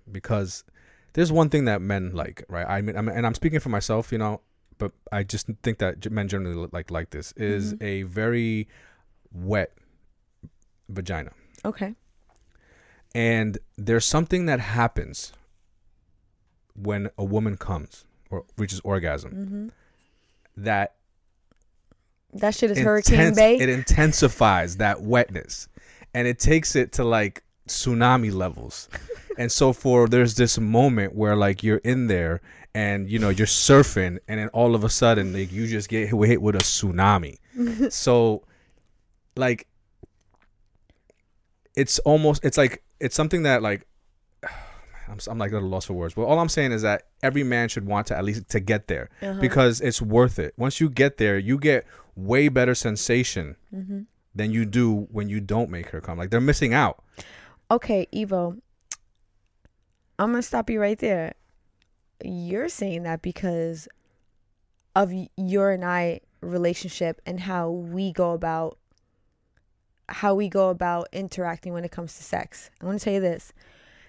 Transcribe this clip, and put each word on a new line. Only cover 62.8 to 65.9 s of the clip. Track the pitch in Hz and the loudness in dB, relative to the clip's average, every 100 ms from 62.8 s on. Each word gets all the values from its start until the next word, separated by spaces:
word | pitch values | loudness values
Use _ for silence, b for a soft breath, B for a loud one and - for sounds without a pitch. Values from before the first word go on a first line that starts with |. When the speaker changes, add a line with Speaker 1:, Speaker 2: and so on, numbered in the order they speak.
| 196 170 | -6 -6
Speaker 2:
that | 170 165 | -6 -6
because | - - 185 170 165 160 - _ _ _ _ _ _ _ _ _ _ | -8 -6 -4 -4 -4 -8 -16 _ _ _ _ _ _ _ _ _ _
of | 190 196 | 0 0
y-, | 185 - - | -2 -10 -6
your | 185 196 196 | -2 2 2
and | 185 | 0
I | 180 | -2